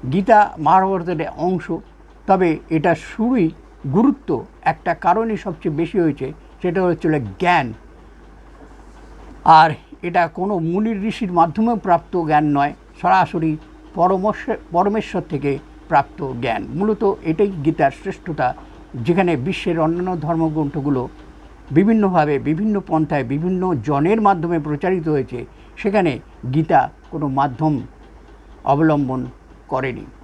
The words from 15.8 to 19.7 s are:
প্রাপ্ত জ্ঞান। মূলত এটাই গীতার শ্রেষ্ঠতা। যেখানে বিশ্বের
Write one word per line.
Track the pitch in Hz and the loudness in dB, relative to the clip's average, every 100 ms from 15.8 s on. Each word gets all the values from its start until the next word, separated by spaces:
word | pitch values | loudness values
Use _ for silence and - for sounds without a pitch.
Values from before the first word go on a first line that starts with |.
| - | 0
প্রাপ্ত | 156 139 - 139 123 | 0 0 -6 -8 -6
জ্ঞান। | 123 110 98 | -4 -4 -6
মূলত | 139 208 208 208 - | -4 -2 0 0 -2
এটাই | 170 160 208 185 143 | -4 0 0 0 -2
গীতার | 156 143 | 2 0
শ্রেষ্ঠতা। | - 190 - - 151 127 - - - - | 0 -10 -10 -10 -4 -4 -4 -14 -20 -16
যেখানে | 123 117 175 185 151 | -8 0 2 2 0
বিশ্বের | 135 - - | -2 -4 -4